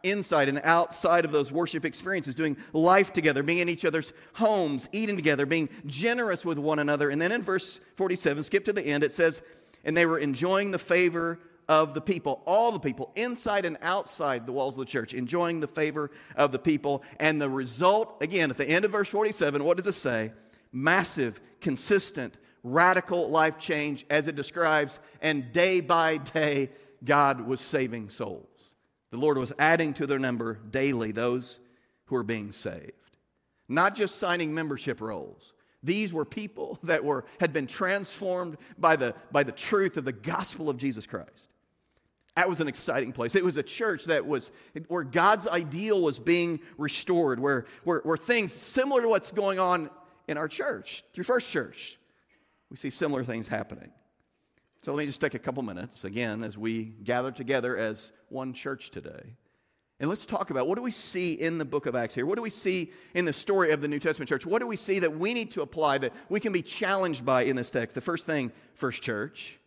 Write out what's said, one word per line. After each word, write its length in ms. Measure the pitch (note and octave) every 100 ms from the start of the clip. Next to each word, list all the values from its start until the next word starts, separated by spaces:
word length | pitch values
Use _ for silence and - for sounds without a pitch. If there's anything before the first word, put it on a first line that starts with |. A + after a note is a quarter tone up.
inside 440 | F#3 G3+ - D#3+ C3+
and 120 | C#3
outside 640 | D3+ E3+ E3+ - F3 E3+
of 80 | D#3+
those 180 | D3 B2+
worship 340 | D3 E3+ D#3+
experiences, 520 | D#3 - F3+ F#3+ C#3+ B2
doing 200 | D#3 C#3 -
life 400 | D#3 E3+ F#3+ F#3+
together, 300 | - D#3 C#3
being 160 | D3 E3+
in 100 | F3
each 160 | E3+
other's 280 | E3+ D#3+ C#3+ - -
homes, 540 | - A3 G#3 D#3+ C3+ -
eating 240 | G3+ A3 F#3+
together, 280 | D#3 C#3
being 240 | C#3 E3 D3 - -
generous 580 | C3+ A3+ A#3+ A3+ F3
with 120 | E3+ D3
one 220 | D3 D3+
another. 320 | D3 D3 D3
And 100 | C#3+
then 120 | F3
in 100 | A#3+
verse 380 | F#3 F#3 - - - -
forty-seven, 480 | F#3+ F3+ D#3+ C#3+
skip 200 | D3+ G3 G3
to 60 |
the 100 | G3+
end, 200 | D3 C#3+
it 100 | D3
says, 300 | - E3 - - - _ _
"And 120 | D3+ D#3+
they 100 | E3+
were 120 | D#3+
enjoying 520 | C#3+ B2+ F3 F#3+ G3+
the 80 | F#3
favor 600 | - F3 F3+ E3+ E3 E3 - _ -
of 260 | D#3 D#3
the 60 | D3
people," 420 | D#3 F3 D3 C3 -
all 240 | G3 A#3
the 80 | G3
people, 320 | C#3 A#2+ B2+ G3
inside 480 | A#3+ A#3+ A3+ G3+
and 120 | F3+ D#3
outside 640 | E3 F#3+ - - D3 B2+ A#2
the 60 |
walls 220 | C3 C3+
of 120 | B2+ B2+
the 40 |
church, 240 | C#3 A2+
enjoying 440 | B2+ B2 F3 E3+ E3
the 80 | D3
favor 460 | - D3+ D3+ D3 - - -
of 160 | C#3+
the 80 | B2+
people. 420 | E3 D3+ D3 C#3 - -
And 240 | D3+ D3+
the 80 | C#3
result, 720 | C3+ B2+ A2+ F3+ G#3 A3+ -
again, 280 | D#3+ F#3 D#3
at 60 | B2
the 120 | C#3
end 160 | E3+
of 80 | G#3
verse 160 | G#3 G3
forty-seven, 560 | G3+ G#3+ G#3 D3+ C#3+
what 140 | D3 F3
does 80 | F#3+
it 60 |
say? 360 | - C3+ A2+ A2 A2 - _ _
Massive, 680 | B2+ D3+ F#3 F3+ D#3+ A#2+ G#2 - _
consistent, 760 | E3 C3 - G3+ - D3+ A#2+ - _ _
radical 680 | B2 C#3+ F#3 F#3 - F3 C3
life 280 | D#3+ D#3 D#3
change 480 | - D3+ D3 C#3+ -
as 180 | D3 D3+
it 80 | C#3+
describes, 640 | C3+ F3 E3 D#3 C#3+ - - -
and 320 | D#3 D3 B2
day 280 | E3 F#3 F#3
by 380 | D3+ E3+ D#3+ D#3
day, 520 | C3+ D#3+ D3+ C#3+ C3+ - - _
God 360 | B2 C#3+ C#3 C3
was 200 | A#2 C3
saving 500 | - D3 C3 A#2 G#2
souls. 340 | - G#2 F#2 - _ _ _ _ _ _
The 60 | A#2
Lord 220 | D3+ C3+
was 160 | B2 -
adding 360 | D3+ E3 D#3
to 120 | C#3 C#3
their 120 | C#3
number 420 | C3 A#2+ A#2 G#2 A2
daily 420 | C3 C#3 B2+ A2
those 480 | A2 B2 B2 B2+ - _ _ _ _
who 100 | _
were 80 | C3
being 300 | G#2+ A2+ G#2
saved. 400 | G2 G#2 F2+ D2+ - _ _ _ _ _ _ -
Not 280 | C#3+ F#3+
just 220 | G#3+ G3 -
signing 380 | F#3 F3 D#3+
membership 460 | D#3 D#3+ C3 C#3 A#2
rolls. 540 | A2 F#2+ G1+ - _ _ _ _
These 300 | C3 G3+ G#3
were 140 | E3 C#3+
people 520 | - G#3 - - -
<laughs> 20 |
that 200 | E3 D3
were, 220 | C#3+ C3+ - -
had 140 | E3+
been 120 | D3+ C3
transformed 920 | - F#3 G3+ F#3+ - F#3+ F3+ F3 D3+ - -
by 200 | E3 D#3
the, 180 | B2 - -
by 120 | C#3+
the 80 | C3+
truth 440 | - - G3+ F#3+ -
of 80 |
the 80 | C3+
gospel 560 | A2 C3+ E3+ F#3+ - D3+
of 80 | B2+
Jesus 300 | C3+ A2 -
Christ. 420 | G#2 - _ _ _ _ _ _ _ _ _ _ -
That 140 | F3+
was 100 | D#3+
an 80 | D3+
exciting 440 | - - C3 B2
place. 220 | C3 A#2+
It 100 | F#3+
was 120 | F3+ C#3+
a 60 |
church 420 | - - A3+ E3+
that 220 | D#3+ D3+ -
was, 240 | C#3 - - - D#3 E3
where 160 | F3
God's 440 | C#3 D#3+ F#3+ G#3+ F#3+
ideal 540 | F3 D#3+ D#3+ G#3+ G3+
was 160 | D#3+ A#2
being 420 | A#2 F3 E3+ D#3 - -
restored, 640 | D3 - - F3 D3+ B2
where, 240 | C#3 C3 - -
where, 160 | E3+ E3
where 180 | D3+ D#3+
things 340 | - A#3+ F#3+
similar 480 | - - C4 C4+ C4
to 80 | A#3
what's 240 | G3+ -
going 260 | F#3 G3 F#3
on 300 | F#3 F3 D3+ - - _ -
in 100 | D3
our 120 | D#3
church, 540 | - D4 A2 - - _
through 100 | -
First 260 | F3+ B3 A#3
Church, 480 | D#3 G#2+ - - - _ _ _ _ _ _ _
we 60 | -
see 140 | C#3
similar 340 | - D#3 C3+
things 240 | B2 A2+ G#2+
happening. 420 | G#2+ - - - _ _ _ _ _ _ _ _ _
So 100 | -
let 80 | C#3+
me 60 | D3
just 140 | C3
take 140 | D3
a 60 | B2+
couple 220 | - B2+
minutes, 400 | G#2+ F2+ - -
again, 400 | F#2+ G#2 A#2 G#2+
as 120 | A2 G#2
we 280 | A2+ A2+ A2 A2
gather 300 | G#2 B2 C3
together 440 | C3 B2 C3 A#2+ G#2
as 360 | A2 G#2+ - _ _
one 240 | C3 C3
church 380 | B2 C#3 C3+ -
today. 440 | - D2 D#2 - A#2+ _ _ _ _ _ _
And 100 | C#3+
let's 160 | G#3
talk 260 | - G#3 F#3
about, 180 | C3+ C3+
what 80 | G3+
do 60 |
we 100 | B3
see 400 | - - F#3 F3+
in 260 | D#3 E3 E3
the 60 |
book 220 | C#3+ C#3+ C#3
of 100 | A#2+
Acts 180 | A#2
here? 120 | C3+ C#3
What 100 | A3
do 60 |
we 80 | A3
see 420 | - G3 F#3 D#3+ - -
in 100 | F3
the 80 | F3
story 400 | C#3+ - G3 E3+
of 80 | D3+
the 80 | D3
New 100 | D3
Testament 300 | D#3+ D#3 C3+
church? 180 | C#3+ E3
What 140 | A3
do 80 | A#3+
we 80 | G#3
see 240 | - G3
that 180 | E3+ D#3
we 160 | G3
need 160 | A#3+ A3+
to 100 | F#3
apply, 360 | - E3 D3+ C3+
that 140 | C3 - -
we 100 | G3+
can 140 | A3
be 100 | F#3
challenged 640 | - - F#3+ G3 F#3 C#3
by 180 | B2 B2+
in 140 | B2 C3
this 140 | A#2+
text? 260 | B2 A#2 -
The 40 |
first 240 | D3 E3
thing, 280 | - D3+ B2 - _
First 280 | _ C3+ -
Church 560 | - G#2+ C3 - - -